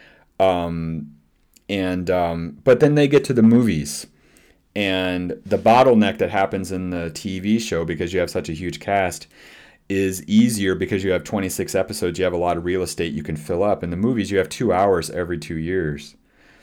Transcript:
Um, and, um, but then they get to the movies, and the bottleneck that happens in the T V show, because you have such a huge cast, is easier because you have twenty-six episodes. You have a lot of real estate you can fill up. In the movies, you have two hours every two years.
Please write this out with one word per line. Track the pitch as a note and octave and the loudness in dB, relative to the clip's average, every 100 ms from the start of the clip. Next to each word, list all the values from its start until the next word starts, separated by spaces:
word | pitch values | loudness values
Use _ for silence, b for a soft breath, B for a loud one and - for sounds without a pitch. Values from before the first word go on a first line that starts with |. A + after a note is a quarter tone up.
| B B B - | B B B 0
Um, | F#2+ F2+ E2+ E2+ E2 D#2+ D2 - _ _ _ _ - | 2 2 -2 -6 -6 -8 -10 -18 _ _ _ _ -8
and, | G2+ F#2 F2+ F2 | -4 -2 -2 -2
um, | F2+ F2 E2+ E2 - | 0 0 -2 -8 -2
but | - B2+ | 4 6
then | C#3+ D3 | 6 4
they | C#3+ | 4
get | C#3+ - | 4 2
to | |
the | A#2 | 6
movies, | A2 A#2+ A#2 E2 C#2 - - b b b b b _ - | 6 8 4 0 -4 -10 -14 b b b b b _ -4
and | G2 F#2 F#2 F2+ F2+ - - | -2 0 -2 -2 -4 -8 -2
the | G2+ | 0
bottleneck | A2+ A#2+ C3+ A#2 G2+ - | 6 6 6 6 4 2
that | F#2 | -2
happens | G2 G2 G2 F2+ | 0 0 -2 -6
in | F#2 F#2 | -6 -6
the | F2 E2 | -6 -6
T | D#2+ G2 F#2 | -8 -8 -4
V | G2 A2 | 0 0
show, | A2 E2+ | 0 -4
because | E2+ E2 F2 | -2 -4 -4
you | F2+ | -2
have | E2+ | -2
such | F#2 E2+ | -4 -6
a | |
huge | D#2+ F2+ E2 | -8 -8 -8
cast, | - G2+ F2+ E2 - B B B B B - | -2 0 0 -4 -14 B B B B B -6
is | G2 F#2+ F#2 D#2 | -2 -2 -4 2
easier | G#2+ A#2 A2 G2 F2+ | 4 4 2 -2 -2
because | F2+ G2+ | -2 -2
you | G2 | 0
have | F2+ | -2
twenty-six | - G#2+ F#2+ - F2+ | -2 -4 -4 -6 -4
episodes. | F#2+ F#2 - F2+ E2+ | -2 -2 -4 -4 -2
You | F2+ | -2
have | |
a | F2 | 0
lot | F2 E2+ | -2 -2
of | |
real | F2 F#2 | -2 -2
estate | F2+ - E2+ | -4 -4 -4
you | D2+ | -6
can | D2+ D#2 | -6 -8
fill | - F2 | -4 -2
up. | G2+ G2 | 0 0
In | E2+ | -4
the | E2+ | -2
movies, | A2+ B2 F#2+ | -2 -2 0
you | G2 | 0
have | F#2 | -2
two | - A#2+ | -2 0
hours | F2+ G2+ F2+ D#2 | 2 4 2 0
every | F2 F2 E2+ | -6 -4 -6
two | D2+ E2 | -6 -6
years. | D#2+ F#2 D#2 D2 - - b b b b | -4 -2 -2 -6 -10 -20 b b b b